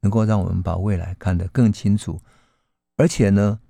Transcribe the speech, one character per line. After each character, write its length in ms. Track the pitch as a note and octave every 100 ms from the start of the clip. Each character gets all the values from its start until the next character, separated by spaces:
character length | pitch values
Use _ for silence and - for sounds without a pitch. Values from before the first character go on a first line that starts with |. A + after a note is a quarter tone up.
能 100 | G2+
够 140 | A2
让 160 | G#2+ G#2+
我 80 | F2+
们 140 | F#2
把 140 | F2 F2
未 200 | G2+ F#2+
来 180 | E2+ F#2
看 180 | - F2+
得 100 | F2+
更 220 | - A#2
清 260 | G2+ G2+ G#2
楚， 220 | - D#2+ _ _ _ _ _ _ _ -
而 100 | D#3+
且 220 | - G#2
呢 320 | G2 G2+ G#2 _